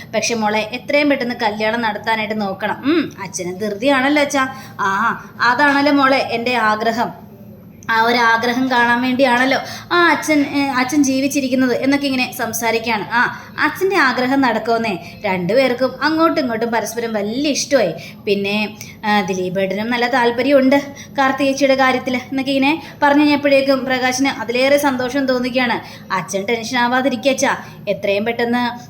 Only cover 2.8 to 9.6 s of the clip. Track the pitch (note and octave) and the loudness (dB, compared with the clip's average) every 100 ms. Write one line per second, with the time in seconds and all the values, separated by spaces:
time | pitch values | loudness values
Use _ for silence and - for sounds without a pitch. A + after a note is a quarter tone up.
2.8 | B3+ E4+ F3 - G3 - F3 F#3 G#3+ G#3 | 0 0 0 -8 -12 -8 -8 -6 -6 -2
3.8 | C4 C4+ C4+ D4 C#4+ C#4+ C4 - - - | 2 2 2 2 2 0 -2 -4 -14 -4
4.8 | G3+ G3 A3+ G3 - - A#3 B3 D4 C#4 | -2 0 0 -2 -8 -2 2 4 4 4
5.8 | C#4+ C#4+ C4+ C4+ - A#3 A#3 B3 A3 G#3+ | 4 4 4 2 0 -2 -2 0 2 2
6.8 | A3+ A3+ G3+ - - - - - - - | 0 0 -2 -6 -18 -20 -20 -20 -20 -14
7.8 | - A3+ A3+ B3 A#3 A3+ A#3 B3 C4 B3 | -2 2 2 4 4 2 2 0 0 2
8.8 | A#3+ A#3+ B3+ B3 C4+ A#3+ C4 C4 | 2 2 0 2 2 4 2 0